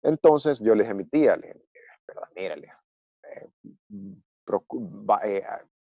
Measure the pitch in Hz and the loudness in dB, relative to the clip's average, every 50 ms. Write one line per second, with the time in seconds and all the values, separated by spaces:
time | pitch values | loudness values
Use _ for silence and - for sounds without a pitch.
0 | - 151 156 151 - 165 151 147 131 151 143 123 107 113 110 107 104 117 101 98 | 2 0 0 6 6 6 6 6 2 0 -2 2 4 4 4 4 4 2 0 -6
1 | 92 - - 151 151 117 90 - - - - - _ _ _ - - - - _ | -6 -2 2 4 4 4 4 2 -2 -18 -20 -20 _ _ _ -20 -20 -20 -20 _
2 | _ - - - - _ _ 90 95 90 76 - - _ - _ _ _ _ _ | _ -20 -18 -18 -18 _ _ -10 -10 -10 -10 -12 -14 _ -20 _ _ _ _ _
3 | _ _ _ _ _ - - - - - _ _ - - - _ _ _ 104 98 | _ _ _ _ _ -20 -20 -20 -20 -20 _ _ -20 -20 -20 _ _ _ -18 -16
4 | 98 98 92 - _ _ _ _ _ - 101 98 _ _ - 127 113 87 - 101 | -16 -16 -18 -20 _ _ _ _ _ -4 -4 -4 _ _ -10 -10 -10 -10 -14 -12
5 | 107 104 107 - - 107 98 98 - - - - - _ _ _ _ | -2 -2 -2 0 0 -4 -4 -4 -6 -8 -14 -14 -14 _ _ _ _